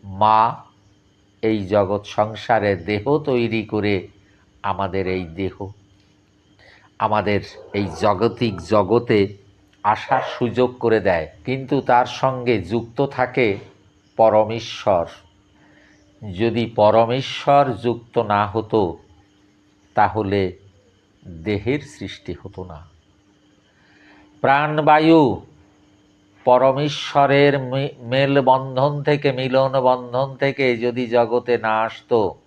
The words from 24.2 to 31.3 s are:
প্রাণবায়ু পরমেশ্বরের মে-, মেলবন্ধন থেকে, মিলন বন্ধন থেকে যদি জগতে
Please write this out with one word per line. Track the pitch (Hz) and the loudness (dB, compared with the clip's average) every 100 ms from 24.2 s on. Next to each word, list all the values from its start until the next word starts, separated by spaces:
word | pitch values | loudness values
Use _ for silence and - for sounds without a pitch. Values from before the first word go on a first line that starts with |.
| _ _ | _ _
প্রাণবায়ু | 131 139 151 151 151 151 160 165 139 101 - _ _ _ _ _ _ _ _ _ | 0 2 0 0 4 4 6 6 6 0 -10 _ _ _ _ _ _ _ _ _
পরমেশ্বরের | - 123 135 135 147 147 - 147 139 139 143 139 | 2 4 4 2 -2 -4 -4 2 4 6 4 2
মে-, | 127 131 139 - | -2 -4 -6 -8
মেলবন্ধন | 120 127 139 139 131 131 135 127 143 147 | -4 0 2 2 4 2 2 0 0 0
থেকে, | 143 151 143 | 0 0 0
মিলন | 127 131 131 135 135 | -2 0 2 2 2
বন্ধন | 127 127 123 120 135 131 | 2 0 -2 -4 -4 -2
থেকে | 139 131 131 120 | -4 0 0 0
যদি | 123 120 123 | -2 -2 0
জগতে | 120 117 | 2 2